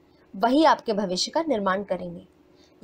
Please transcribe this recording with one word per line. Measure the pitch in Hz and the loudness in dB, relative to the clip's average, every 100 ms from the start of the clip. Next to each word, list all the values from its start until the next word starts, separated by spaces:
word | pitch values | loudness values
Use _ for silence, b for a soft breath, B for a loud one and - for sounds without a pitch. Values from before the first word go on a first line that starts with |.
| _ b b 196 | _ b b -2
वही | 233 277 | 2 4
आपके | 311 240 - | 6 4 0
भविष्य | 208 202 180 233 | -4 -2 -4 -4
का | 294 330 | -4 -2
निर्माण | 226 196 190 | -2 -2 -2
करेंगे। | 196 180 180 170 - _ _ b b _ | -4 -8 -8 -14 -18 _ _ b b _